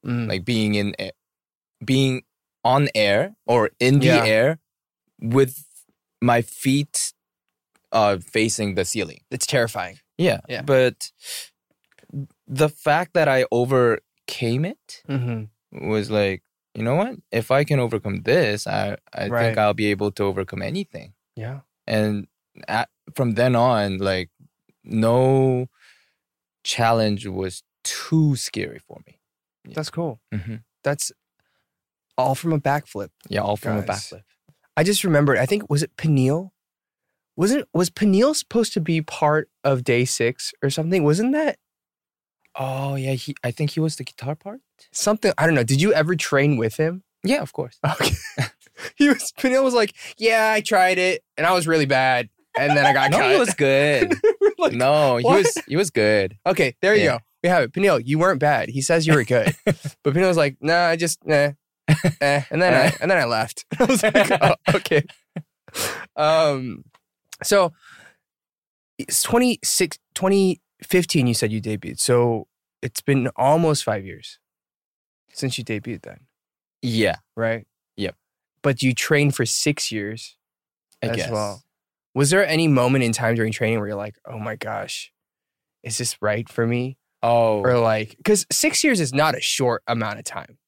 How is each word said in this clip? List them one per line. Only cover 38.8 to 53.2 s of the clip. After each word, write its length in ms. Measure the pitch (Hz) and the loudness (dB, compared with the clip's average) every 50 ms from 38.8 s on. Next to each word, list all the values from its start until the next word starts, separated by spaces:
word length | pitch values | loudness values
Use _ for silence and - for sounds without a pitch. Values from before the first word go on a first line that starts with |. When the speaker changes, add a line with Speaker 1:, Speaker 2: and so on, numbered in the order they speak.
Speaker 1:
be 220 | 160 160 165 160 | -2 0 -2 -2
part 480 | 156 - - - 156 147 151 156 151 _ _ _ - | -4 -6 -4 0 2 2 2 2 -2 _ _ _ -2
of 200 | 135 139 127 123 | 0 0 0 0
Day 200 | - 120 120 123 | 0 2 2 2
Six 460 | 127 - - 117 117 - - - - - _ | 0 -2 0 0 -2 -2 -4 -12 -14 -8 _
or 80 | - 139 | -4 -4
something? 340 | 139 - 160 165 185 185 151 | -2 -2 -2 0 0 2 2
Wasn't 280 | 147 151 185 220 254 | 2 2 2 0 0
that 260 | 277 302 311 285 - _ _ _ _ _ _ _ _ _ _ _ _ _ _ _ _ _ _ _ _ - | 0 0 -2 -2 -4 _ _ _ _ _ _ _ _ _ _ _ _ _ _ _ _ _ _ _ _ -8
Speaker 2:
Oh, 360 | 135 131 131 135 139 139 139 | -6 -6 -6 -6 -6 -6 -6
yeah. 180 | 135 131 135 | -4 -4 -4
He, 220 | 135 123 - 147 143 - - | -4 -4 -6 -10 -12 -8 -8
I 60 | 123 | -8
think 220 | 120 - 156 147 | -4 -4 -6 -4
he 80 | - 160 | -2 -2
was 160 | 156 160 151 | -2 -2 -4
the 80 | - 131 | -6 -12
guitar 300 | - - - 120 131 151 | -16 -14 -12 -10 -10 -10
part. 260 | - _ 196 214 269 _ _ _ _ _ _ | -10 _ -18 -18 -18 _ _ _ _ _ _
Speaker 1:
something, 380 | _ - - 202 214 214 - 196 - | _ -2 0 0 0 2 0 0 2
I 80 | - 151 | 2 2
don't 100 | 165 160 | 2 4
know. 80 | 135 117 | 2 2
Did 180 | 113 135 135 | 2 2 2
you 100 | 165 214 | 2 2
ever 240 | 226 160 156 160 185 | 4 2 2 0 0
train 400 | 151 - - 147 139 139 147 147 | -2 -2 0 2 2 2 2 2
with 200 | 117 113 110 - - | 0 -2 -4 -2 -2
him? 240 | 156 160 175 185 _ _ _ _ | -4 -4 -4 -8 _ _ _ _
Speaker 2:
Yeah, 200 | - 190 269 294 | -2 -2 -2 -2
of 100 | 170 131 | -2 -6
course. 260 | - - - 123 _ _ - | -8 -10 -10 -10 _ _ -4
Speaker 1:
Okay. 300 | 147 156 - - - - - - - - - | -4 -2 -2 -2 -2 -2 -4 -6 -12 -6 -6
<laughs> 80 | 123 107 _ _ _ _ _ - - - _ | -6 -6 _ _ _ _ _ -16 -16 -16 _
He 120 | _ 285 294 | _ 4 4
was, 240 | 269 - - - _ - | 4 2 -2 -12 _ -2
Peniel 260 | - 262 254 262 269 | -2 2 2 4 2
was 80 | 262 | 4
like, 220 | 247 240 214 202 - - - - - _ | 2 2 0 0 -4 -16 -20 -20 -10 _
"Yeah, 340 | 214 226 226 226 220 220 | 0 2 2 4 2 2
I 80 | 220 214 | 2 0
tried 380 | 214 - 220 185 185 185 185 180 | 0 2 2 4 4 4 2 2
it 240 | 180 185 180 - _ _ _ - | 2 0 0 -2 _ _ _ -2
and 80 | 156 | 0
I 60 | 170 | 2
was 140 | 185 180 156 | 2 2 2
really 200 | 160 160 160 147 | 2 2 2 2
bad." 420 | 135 139 131 131 131 127 123 120 107 _ _ _ _ - - | 2 2 2 4 2 2 0 -2 -6 _ _ _ _ -4 -2
And 180 | 139 143 147 | 0 2 4
then 80 | 143 139 | 4 4
I 60 | 143 | 4
got 180 | 160 135 139 139 | 4 4 2 2
Speaker 2:
No, 80 | 156 | 2
Speaker 1:
cut. 140 | 226 | 2